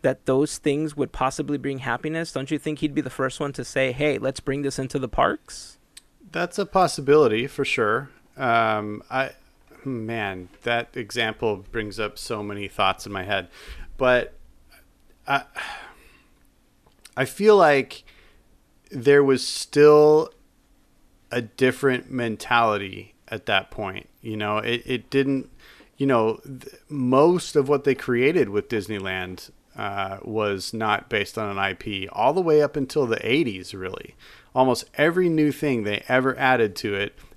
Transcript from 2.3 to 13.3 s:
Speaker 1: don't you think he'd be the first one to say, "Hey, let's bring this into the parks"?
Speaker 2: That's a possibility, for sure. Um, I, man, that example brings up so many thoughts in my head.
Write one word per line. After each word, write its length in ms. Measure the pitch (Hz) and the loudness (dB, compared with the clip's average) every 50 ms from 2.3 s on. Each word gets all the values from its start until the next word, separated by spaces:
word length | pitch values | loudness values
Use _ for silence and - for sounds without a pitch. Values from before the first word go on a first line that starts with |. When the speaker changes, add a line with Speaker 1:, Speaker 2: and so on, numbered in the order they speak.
Speaker 1:
don't 200 | - 131 139 - | -6 -8 -4 -4
you 60 | 156 147 | -6 -4
think 200 | - 160 156 - | -4 -6 -6 -4
he'd 160 | - 151 139 | -4 -4 -4
be 60 | 151 | -4
the 100 | 135 127 | -6 -6
first 300 | - - 131 131 - - | -4 -4 -4 -4 -4 -6
one 120 | 151 143 135 | -6 -6 -6
to 100 | - 123 | -8 -12
say, 260 | - - 139 135 131 | -4 -2 0 0 0
"Hey, 280 | 123 131 147 151 135 104 | 0 0 0 0 0 0
let's 200 | 123 131 135 - | -2 -4 -6 -4
bring 240 | - - 135 143 | -6 -6 -4 -2
this 160 | 143 139 - - | -4 -4 -4 -4
into 220 | 131 135 - 143 | -8 -6 -4 -6
the 80 | 127 113 | -6 -4
parks"? 720 | - - 127 - - - _ - - - - - - _ _ _ _ - _ _ _ _ - 185 | 0 0 2 2 0 -4 _ -18 -18 -18 -18 -20 -20 _ _ _ _ -20 _ _ _ _ -20 -10
Speaker 2:
That's 280 | - 165 175 175 - - | -6 -4 -4 -4 -4 -6
a 80 | 196 | -6
possibility, 800 | - - 190 180 156 - - 139 139 147 151 147 117 107 113 123 143 | 0 2 4 4 4 2 -2 4 6 6 8 8 6 4 0 -2 -4
for 160 | - - 135 | -4 -4 -2
sure. 460 | - - - 113 104 110 123 139 139 - _ _ _ _ | -2 0 2 2 2 2 0 -2 -8 -20 _ _ _ _
Um, 680 | - 139 120 117 117 113 110 107 107 104 104 104 107 - _ | -4 0 2 4 4 4 2 0 -2 -4 -6 -10 -12 -12 _
I, 200 | 127 131 135 - - _ _ _ _ _ _ _ - - - | -4 -4 -4 -4 -6 _ _ _ _ _ _ _ -20 -12 -10
man, 640 | 135 131 117 110 110 117 113 107 98 95 92 90 90 - _ - | -8 -8 -6 -6 -6 -6 -4 -6 -6 -6 -10 -14 -18 -20 _ -4
that 260 | 120 117 117 120 - - | -2 -2 -2 -4 -6 -10
example 720 | 135 117 101 - 120 113 110 107 - 123 110 104 95 98 - | -12 -12 -6 -4 -4 -4 -4 -4 -2 -2 -2 -2 -4 -8 -8
brings 260 | - 117 107 104 95 113 | -8 -6 -6 -6 -6 -6
up 200 | 107 104 - - | -8 -8 -8 -12
so 240 | - - 120 104 | -10 -10 -8 -8
many 260 | 104 101 101 101 101 95 | -8 -10 -10 -10 -12 -10
thoughts 380 | - - 101 95 95 - - | -4 0 0 0 0 -2 -10
in 60 | - | -10
my 100 | 101 95 | -10 -8
head. 260 | 92 98 | -4 -4